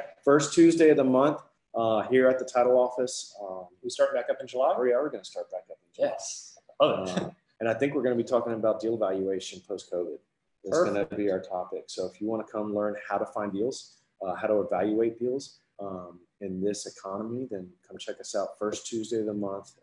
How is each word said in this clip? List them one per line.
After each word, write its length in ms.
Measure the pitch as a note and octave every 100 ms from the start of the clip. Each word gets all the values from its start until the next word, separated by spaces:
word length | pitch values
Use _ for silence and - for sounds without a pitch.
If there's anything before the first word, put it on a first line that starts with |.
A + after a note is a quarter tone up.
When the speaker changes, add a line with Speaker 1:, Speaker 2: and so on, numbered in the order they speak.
| - -
Speaker 1:
First 280 | - D3 D3+
Tuesday 380 | - E3 E3 D#3+
of 60 | D3
the 80 |
month, 360 | C3 B2+ C#3+ D3+ - _ _ A2+
uh, 260 | A2+ A2 A2+
here 180 | B2+ B2+
at 120 | C3
the 40 |
title 320 | B2+ B2 B2 B2+
office. 580 | B2 - B2+ - - -
Um, 280 | G2 F#2 F2+ F#2
Speaker 2:
We 80 | B2
start 220 | - C#3
back 160 | C3 B2+
up 120 | C#3
in 80 | B2+
July? 280 | B2 C#3+ F#3
Speaker 1:
we 120 | B2
are 160 | A#2+ D3+
gonna 160 | A#2
start 240 | - - F2
back 120 | F#2 -
up 80 | E2 F2
in 60 |
July. 140 | - C3+
Speaker 2:
Yes. 500 | F#2+ - - - - _ -
Love 280 | D3+ F#2+ F#2
it. 140 | F2+
Speaker 1:
Uh, 80 | - - _ _
and 80 | A2+
I 60 |
think 200 | A2+ C#3+
we're 80 | D3
gonna 140 | B2 A#2+
be 80 |
talking 280 | A2+ A#2+ A#2
about 260 | A2 A2 G#2+
deal 160 | A2 A2+
valuation 640 | G2+ F#2+ F#2+ F#2+ - F#2
post-covid. 580 | - F#2 - F2+ E2+ C#2+ _ _ _ _
That's 140 | F#2+ D#3
gonna 260 | F3+ G2+
Speaker 2:
Perfect. 120 | G2 G#2
Speaker 1:
be 140 | G2+
our 100 | F#2
topic. 440 | F#2 F#2 F2 F2+ -
So 200 | - F#2
if 140 | -
you 60 | G#2+
wanna 160 | A2+
come 300 | G#2+ A2 G#2
learn 220 | G#2 G#2 G#2 -
how 100 | G2+
to 80 | G#2+
find 260 | A2+ G#2
deals, 460 | G2 A#2+ C3 - _ _ _
uh, 140 | F#2+
how 140 | F2 G#2+
to 120 | G#2+
evaluate 580 | F#2 F2+ G2+ G#2+ A#2 A2+
deals, 400 | A#2+ C3+ - - _ -
um, 420 | G2+ F#2 F2+ F2 _ _
in 200 | G2 F#2
this 260 | G2 G2+ F#2
economy, 600 | - G2 G2 A2 A#2+ C3
then 240 | G2 F2+ - _
come 100 | F#2
check 200 | - G2+
us 160 | -
out 240 | G#2 F#2 -
first 280 | G#2 G#2+ -
Tuesday 340 | A2+ G#2+ A2+
of 60 | G#2+
the 80 |
month 440 | G#2 G2+ G2 G2 _